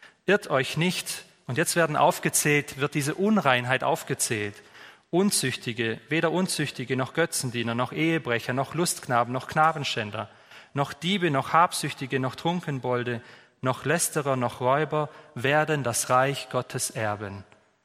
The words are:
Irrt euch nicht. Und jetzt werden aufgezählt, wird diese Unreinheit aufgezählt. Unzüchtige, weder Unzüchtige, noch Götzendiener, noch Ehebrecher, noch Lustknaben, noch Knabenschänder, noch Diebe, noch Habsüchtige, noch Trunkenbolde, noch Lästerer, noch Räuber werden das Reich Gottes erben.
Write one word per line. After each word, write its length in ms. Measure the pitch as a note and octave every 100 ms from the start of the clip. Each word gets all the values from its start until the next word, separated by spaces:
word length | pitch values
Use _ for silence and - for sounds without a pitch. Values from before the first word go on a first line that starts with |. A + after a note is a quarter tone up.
| - _ -
Irrt 220 | G3+ -
euch 280 | C#3 C3 D3+
nicht. 480 | F3+ - - - - _ -
Und 120 | C3
jetzt 180 | E3+ F3
werden 200 | D#3+ D3
aufgezählt, 840 | D3+ - E3 - D3+ D3 - C3+
wird 160 | C#3+
diese 220 | D3+ C#3 E3
Unreinheit 680 | G3+ G#3 C#3 B2 B2 B2+
aufgezählt. 800 | C3 D#3 - C3+ - A2 G#2 - - - - - -
Unzüchtige, 920 | E3+ G3+ - C3 - B2+ A2+ A2+ A2 -
weder 220 | D#3 E3
Unzüchtige, 680 | E3+ F#3 - D3 - B2+ C3
noch 160 | C3
Götzendiener, 640 | - E3 - B2+ A#2 A#2
noch 180 | A#2 B2+
Ehebrecher, 600 | D3+ D#3+ E3 B2+ A#2 -
noch 200 | B2+ C3
Lustknaben, 580 | D3+ F3 - - A#2+ A#2+
noch 160 | B2+ -
Knabenschänder, 840 | D#3 D#3 D#3+ C3 B2+ G#2 G#2+ G#2+ - - - -
noch 180 | C#3 -
Diebe, 380 | - E3+ G3+ F3
noch 220 | C3+ -
Habsüchtige, 680 | D#3+ F3 - D3 - C3 C3+
noch 140 | B2+
Trunkenbolde, 880 | - E3 F3 D#3 C3+ B2+ B2 B2 A#2+ - - - -
noch 240 | B2+ C3
Lästerer, 520 | C3+ E3 - D#3 C#3+ C3
noch 240 | A#2+ -
Räuber 480 | B2+ C#3+ D3+ D3+ D3 - -
werden 500 | A#2+ B2+ D3+ D3+ D3
das 260 | A#2+ A2 -
Reich 380 | B2+ C3+ C#3 -
Gottes 400 | B2+ - B2+ -
erben. 540 | B2 G#2+ G#2 G2+ G2 - - _ _